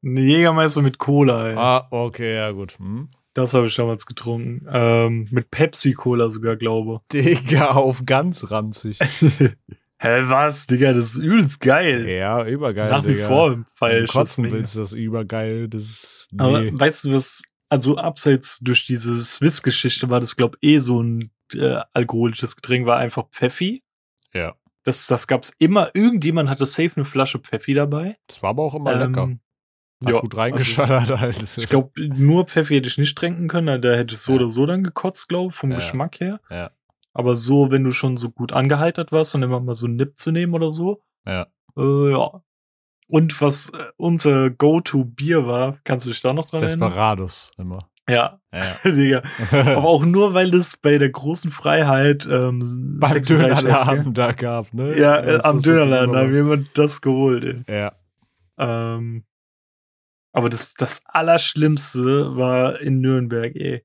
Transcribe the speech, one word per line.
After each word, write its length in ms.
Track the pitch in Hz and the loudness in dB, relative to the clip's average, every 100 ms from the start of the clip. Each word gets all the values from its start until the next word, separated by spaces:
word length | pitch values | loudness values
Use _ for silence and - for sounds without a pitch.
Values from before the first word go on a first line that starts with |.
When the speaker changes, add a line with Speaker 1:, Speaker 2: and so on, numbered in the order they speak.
Speaker 1:
Nee, 200 | 139 131 135 156 | -4 2 4 6
Jägermeister 440 | 170 160 160 147 | 6 4 2 2
mit 160 | 143 - | 0 0
Cola, 520 | - 143 139 117 113 | 0 4 4 2 -2
ey. 60 | 113 | 0
Speaker 2:
Ah, 320 | 123 127 127 | 2 2 0
okay, 440 | 120 120 107 117 110 | -4 -4 -4 -6 -4
ja 160 | 107 | -4
gut. 260 | 98 95 - | -6 -12 -12
Hm. 300 | 95 110 147 _ _ | -12 -10 -12 _ _
Speaker 1:
Das 200 | - 127 | -2 2
hab 100 | 131 | 2
ich 120 | 117 - | 2 0
damals 300 | 117 113 - | -4 -4 -8
getrunken. 600 | 117 117 117 120 120 - | -10 -8 -6 -8 -10 -4
Ähm, 580 | 127 117 117 117 117 107 | 0 4 4 2 0 -2
mit 200 | 123 117 | -4 -4
Pepsi-Cola 760 | - 160 - 143 127 123 120 117 | 0 0 2 -2 0 -2 0 0
sogar, 260 | 110 113 113 | -2 -4 -2
glaube. 420 | 113 113 110 113 _ | -2 -2 -4 -8 _
Speaker 2:
Digga, 580 | 147 139 160 127 135 147 | 0 2 2 2 2 4
auf 320 | 131 135 127 127 | 4 2 0 0
ganz 460 | 131 170 170 104 | 2 2 -4 -6
ranzig. 480 | 107 107 107 110 104 | -6 -6 -8 -10 -4
Speaker 1:
<laughs> 1000 | 135 - 156 139 131 - _ - _ _ | -4 4 2 4 0 0 _ -20 _ _
Hä, 220 | 120 120 | 0 0
was? 420 | 131 131 151 143 - | 2 2 2 -2 -2
Digga, 240 | 123 135 | 2 4
das 200 | 123 113 | 2 0
ist 60 | 120 | -4
übelst 440 | 156 226 156 - | 2 4 2 0
geil. 480 | 127 139 180 123 113 | 2 4 4 0 -2
Speaker 2:
Ja, 340 | 92 95 120 113 | -4 -2 -2 -2
übergeil, 440 | 135 143 104 107 | -2 -2 -2 0
Speaker 1:
Nach 160 | 135 143 | 0 2
wie 80 | |
Speaker 2:
Digga. 140 | 120 104 | -2 2
Speaker 1:
vor 240 | 131 160 | 2 2
Speaker 2:
Wenn 140 | 120 113 _ | 0 -8 _
Speaker 1:
feier 240 | 117 117 | 0 2
Speaker 2:
du 40 | 113 | 0
Speaker 1:
ich 20 | |
das 60 | |
Speaker 2:
kotzen 280 | 131 147 - 117 | 0 -2 -2 -4
Speaker 1:
mega. 100 | 110 | -4
Speaker 2:
willst, 160 | 113 107 | -6 -8
ist 40 | |
das 120 | 101 | -8
übergeil. 760 | 110 113 113 104 110 110 113 117 | -8 -6 -6 -6 -6 -4 -6 -6
Das 120 | 110 | -8
ist, 440 | 107 113 - - - - | -10 -12 -12 -16 -14 0
Speaker 1:
Aber 220 | 131 143 | 2 2
Speaker 2:
nee. 100 | 110 | 0
Speaker 1:
weißt 320 | 139 143 151 143 | 0 0 0 -2
du 80 | |
was, 280 | 135 127 - - _ _ | -2 -2 -8 -12 _ _
also 260 | 139 127 147 | -2 0 0
abseits 640 | 165 156 151 135 - - | -2 -2 2 2 0 -8
durch 260 | 123 123 - | 0 -2 0
diese 260 | 123 117 117 | -6 -2 -4
Swiss-Geschichte 880 | 117 - 147 151 - - 127 - 127 | -4 0 0 0 -2 -2 -2 -4 0
war 100 | 123 | 0
das, 160 | 120 - | -2 -2
glaub, 220 | 120 - | -2 0
eh 180 | 147 151 | 4 4
so 220 | 123 123 | 4 0
ein, 300 | 117 117 113 _ _ | 0 -4 -8 _ _
äh, 260 | 117 127 127 - | -4 -2 -2 -4
alkoholisches 600 | - 117 113 117 113 117 - | -4 -2 0 -2 -2 -8 -10
Getränk, 280 | - 127 120 | -2 -2 2
war 100 | 120 | 0
einfach 320 | 123 - - | 0 -6 -10
Pfeffi. 540 | - 127 - 185 254 _ _ _ _ _ | -4 -4 -2 -6 -6 _ _ _ _ _
Speaker 2:
Ja. 220 | 92 82 - _ _ | -8 -8 -10 _ _
Speaker 1:
Das, 220 | - 131 - | -4 0 2
das 200 | 127 - | 0 0
gab's 260 | 127 - - | -2 -2 0
immer, 320 | 160 202 156 | 2 4 2
irgendjemand 560 | 190 220 233 151 165 143 | 2 2 2 0 0 0
hatte 160 | 135 135 | 0 -2
safe 260 | - 170 - | 0 -2 -2
eine 80 | 139 | -4
Flasche 340 | - 135 127 | 0 0 -2
Pfeffi 360 | - 113 - 139 | -8 -8 -2 0
dabei. 420 | 147 147 180 214 _ | 0 -2 -6 -10 _
Speaker 2:
Das 140 | - | -8
war 60 | 95 | -4
aber 140 | 120 | -2
auch 100 | 151 | -4
immer 220 | 151 139 127 | -4 -2 -2
lecker. 280 | 131 127 | -2 -2
Speaker 1:
Ähm, 160 | 127 123 _ _ _ _ _ _ | -4 -6 _ _ _ _ _ _
Speaker 2:
Hat 100 | 127 117 | -2 -2
Speaker 1:
ja, 40 | |
Speaker 2:
gut 140 | 110 | -2
Speaker 1:
also 80 | 107 | -4
Speaker 2:
reingeschallert 760 | 113 131 127 113 131 131 117 127 | -2 0 -2 0 2 2 2 -2
halt. 380 | 123 107 107 - | -2 -4 -10 -10
Speaker 1:
ich 120 | 113 | 0
glaub, 220 | 135 131 - | 0 0 -6
nur 500 | 156 135 143 165 180 | -6 2 4 4 2
Pfeffi 260 | 170 151 | 0 2
hätte 140 | 147 123 | 0 0
ich 100 | - | -2
nicht 180 | 143 - | -2 -2
trinken 320 | 170 170 170 | -6 -4 -4
können, 320 | 170 160 131 | -2 -2 0
da 100 | 123 | 2
hätte 220 | 120 117 110 | 0 0 -6
ich 40 | |
so 100 | - | 0
Speaker 2:
Ja. 60 | 131 | 0
Speaker 1:
oder 100 | 123 | 2
so 160 | 113 147 | 0 0
dann 180 | 180 | 0
gekotzt, 460 | 185 - 185 - - | -2 -4 -6 -8 -6
glaub, 240 | 175 185 | -4 -6
vom 160 | - 139 | -6 -6
Speaker 2:
Ja. 80 | 123 | -4
Speaker 1:
Geschmack 420 | - 131 160 - | -6 -6 -6 -6
her. 200 | 180 202 _ | -8 -8 _
Speaker 2:
Ja. 220 | 85 87 _ _ _ _ | -12 -12 _ _ _ _
Speaker 1:
Aber 220 | - 123 120 | -4 0 2
so, 360 | 120 143 139 | 4 4 4
wenn 120 | 135 | 4
du 80 | 131 | 0
schon 240 | 123 135 127 | -2 -4 -4
so 140 | 117 | -8
gut 220 | - 117 | -8 -4
angeheitert 580 | - 135 147 165 170 165 | 0 2 2 0 -2 -2
warst 240 | 160 156 143 | 0 2 0
und 80 | |
immer 160 | 127 123 | 0 -2
mal 160 | 127 117 | -4 -4
so 100 | 120 | -4
einen 120 | 117 | -2
Nip 200 | 139 - | -4 -4
zu 140 | - | -4
nehmen 220 | 165 175 | -2 0
oder 180 | 165 160 | -2 -2
so. 300 | 156 175 202 _ _ - | -2 -4 -4 _ _ -8
Speaker 2:
Ja. 200 | 92 - _ _ - | -6 -6 _ _ -2
Speaker 1:
Äh, 340 | 135 139 143 | 0 2 2
ja. 300 | 131 - 190 _ _ _ _ _ _ _ | 2 -2 -6 _ _ _ _ _ _ _
Und 320 | 156 160 - | 2 2 2
was, 260 | 147 143 - | 0 2 -2
äh, 200 | 160 156 - | -10 -14 -6
unser 520 | 170 165 151 139 131 | -2 2 4 4 2
Go-To-Bier 960 | 123 147 165 165 143 123 117 143 165 123 | 2 4 4 0 -2 -2 -4 0 0 0
war, 320 | 120 131 139 | -2 -2 -6
kannst 220 | - 131 120 | -6 -6 -4
du 40 | |
dich 120 | 117 | -4
da 100 | 127 | -4
noch 140 | 143 160 | -4 -6
dran 180 | 160 | -4
erinnern? 160 | 110 110 110 | -4 -2 -4
Speaker 2:
Desperados 640 | 90 110 101 92 - - - | 0 -2 -2 -6 -12 -20 -14
immer. 320 | 92 92 - _ - | -12 -12 -14 _ -2
Speaker 1:
Ja. 300 | 123 - - _ | 0 0 -4 _
Speaker 2:
Ja. 220 | - 92 90 | -8 -8 -2
Speaker 1:
<laughs> 60 | 190 | 0
Digga. 320 | 147 139 135 - - 110 | 2 2 2 -2 -10 0
Speaker 2:
<laughs> 0 | |
Speaker 1:
Aber 380 | 143 131 139 156 | 2 4 4 4
auch 160 | 160 160 | 4 4
nur, 280 | 185 208 | 4 4
weil 180 | 180 185 | 2 2
das 260 | 180 175 - | 2 0 -2
bei 200 | 147 147 | 2 4
der 120 | 139 | 2
großen 420 | 135 135 165 170 | -2 -8 -6 -8
Freiheit, 720 | 143 151 151 147 135 143 147 - | -6 0 2 4 4 4 2 0
ähm, 280 | 127 127 123 123 123 131 143 | -2 0 -2 -6 -6 -8 -2
Speaker 2:
Beim 120 | 143 | 0
Speaker 1:
sechsunddreißig 460 | 147 131 160 135 139 | 0 4 4 4 4
Speaker 2:
Dönerladen 460 | 131 139 131 139 147 | 4 4 4 2 0
Speaker 1:
ja. 60 | |
Speaker 2:
da 200 | 120 120 | 0 0
gab, 420 | 117 120 117 107 | 0 -4 -4 -6
ne? 240 | 117 135 151 | -6 -2 4
Speaker 1:
Ja, 240 | 147 147 | 4 4
Speaker 2:
Das 220 | 147 156 | 2 2
Speaker 1:
äh, 40 | 156 | 2
am 100 | 143 | 2
Speaker 2:
ist 60 | 139 | 4
so 60 | |
Speaker 1:
Dönerladen, 420 | 165 143 131 123 | 4 4 4 2
da 80 | 127 | 2
Speaker 2:
immer 60 | 131 | 2
Speaker 1:
haben 40 | |
wir 60 | 139 147 | 2 2
immer 100 | 147 139 | 0 -2
das 280 | - 147 143 | 0 0 0
geholt, 640 | 143 131 135 123 123 123 123 | -2 2 2 2 -2 -8 -6
ey. 80 | 104 | -4
Speaker 2:
Ja. 160 | 104 _ _ _ _ _ _ _ | -6 _ _ _ _ _ _ _
Speaker 1:
Ähm, 680 | 135 117 117 113 117 113 - _ _ _ _ _ _ _ _ _ _ | -4 -4 -6 -8 -8 -12 -16 _ _ _ _ _ _ _ _ _ _
aber 160 | - 120 | -2 -2
das, 260 | 113 - - | -4 -10 -6
das 260 | 127 - _ | -6 -6 _
Allerschlimmste 1300 | - 165 170 - 151 151 147 - 127 127 139 139 131 | -2 4 2 2 0 2 2 -4 -4 0 0 -2 -2
war 420 | 127 127 127 - | 0 2 0 -2
in 220 | 147 131 | -2 0
Nürnberg, 520 | 131 131 120 117 117 135 | 2 0 -2 -4 -6 -8
ey. 280 | 139 120 | -8 -8